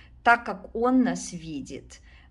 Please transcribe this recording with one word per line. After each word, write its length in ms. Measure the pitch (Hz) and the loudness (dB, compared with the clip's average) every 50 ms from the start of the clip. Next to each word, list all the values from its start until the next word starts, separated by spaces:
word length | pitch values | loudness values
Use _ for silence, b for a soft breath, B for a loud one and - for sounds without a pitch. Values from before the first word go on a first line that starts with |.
| B B - - - | B B -14 0 4
Так 200 | 233 233 233 - | 4 4 4 2
как 300 | 226 196 185 - - - | -4 -10 -10 -12 -10 -4
Он 300 | 233 233 254 254 254 240 | -2 2 4 4 4 4
нас 280 | 185 175 180 - - | 2 0 -4 -6 -10
видит, 680 | 175 165 160 165 156 139 127 - 139 120 - - - B B B B B B B | -12 -12 -10 -10 -10 -10 -10 -12 -12 -14 -14 -18 -20 B B B B B B B